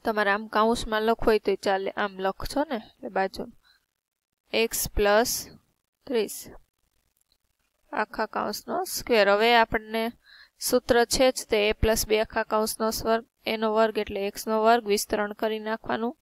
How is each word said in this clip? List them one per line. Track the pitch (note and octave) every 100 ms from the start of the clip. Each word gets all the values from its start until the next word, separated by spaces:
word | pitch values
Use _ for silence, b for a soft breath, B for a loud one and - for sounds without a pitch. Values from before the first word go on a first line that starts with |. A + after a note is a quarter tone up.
તમારે | - G#3+ G3+
આમ | G3+ A3
કાઉન્સમાં | G#3+ A3+ A#3+ - G#3+
લખો | A3 A3+
હોય | - G#3+
તોય | - G3
ચાલે, | G#3+ F#3+ G3
આમ | - G3+ F#3+
લખશો | F#3+ - - C#4
ને | D#4 A#3
એટલે | - _ A#3+
બાજુ | F#3+ F#3+ - B3 _ b b _ _ _ _ _ _ _
એક્સ | A3 A3+ - -
પ્લસ | - G3+ G#3 B3+ - - - _ _ _ _ -
ત્રીસ | A#3+ G3+ - - - _ _ _ _ _ _ _ _ _ _ _ _ _
આખા | - G#3+ - A3
કાઉન્સનો | G#3 G3+ G#3 - E4
સ્ક્વેર. | F#4 - - A#3 G3
હવે | G3+ A3+ A#3
આપણને | A3+ A3+ G#3+ A3+ A3+ - B B B _
સૂત્ર | - B3 - A#3+
છે | A#3 - C4
જ | - -
તે | A3 G#3
a |
પ્લસ | - A3 A3+ G#3+
બે | G#3+
આખા | A3 A3+
કાઉન્સનો | A3 G#3+ A3 - A3
સ્વર્ગ, | A3 A3+ A3+ - _ -
એનો | A3 A3
વર્ગ | G#3+ A3 G#3+
એટલે | G#3 G3+ G3
એક્સ | - -
નો | A3
વર્ગ, | A3 A#3+ G#3
વિસ્તરણ | G3+ - G#3 G#3
કરી | G#3 A3 A3
નાખવાનું. | G#3+ A3 - A#3 A#3 -